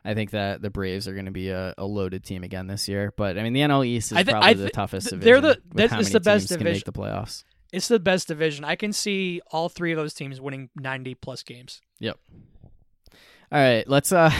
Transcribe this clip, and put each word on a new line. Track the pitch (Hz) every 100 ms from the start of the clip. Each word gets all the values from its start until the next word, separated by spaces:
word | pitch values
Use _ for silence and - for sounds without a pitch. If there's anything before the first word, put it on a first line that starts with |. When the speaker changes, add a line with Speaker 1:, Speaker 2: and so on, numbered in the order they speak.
Speaker 1:
I | 101 110
think | 104
that | 107 98 98
the | 101
Braves | 101 95 95 98
are | 95
gonna | 95
be | 95 92
a, | 92 92 -
a | 98
loaded | 104 92 92 -
team | 95
again | 90 95 92
this | 101 -
year. | 98 101 -
But | 101 92
I |
mean, | 113
the | 131
N | 147
L | 139 127
East | 120 -
is | 214
Speaker 2:
I | 190
thi-, |
Speaker 1:
probably | 107 -
Speaker 2:
I |
Speaker 1:
the | 202 196
Speaker 2:
thi-, |
Speaker 1:
toughest | - 196 190 -
Speaker 2:
th-, | 190
Speaker 1:
division | 214 262
Speaker 2:
they're | -
the, | - 175
Speaker 1:
with | 165
Speaker 2:
that | 233
Speaker 1:
how | 220
Speaker 2:
is | 196
Speaker 1:
many |
Speaker 2:
the | 214
best | 190 208 -
Speaker 1:
teams | 175
can | 104
make | 98
Speaker 2:
division. | -
Speaker 1:
the |
playoffs. | 98 101 98 107 - _ _ _
Speaker 2:
It's | 185 -
the | 226
best | 175 185 -
division. | 156 160 143 147
I | 175
can | 208
see | 208 208 196 185 175 -
all | 160 170
three | - 170
of | 160
those | 151
teams | - 139 131
winning | 139 135 131 -
ninety | 135 131 131 123
plus | - 123
games. | - 123 131 - _ _
Speaker 1:
Yep. | 110 - _ - - - - - _ _ _ _ _ _ _
All | 147
right, | 135 113 113
let's, | 139 -
uh, | 185 160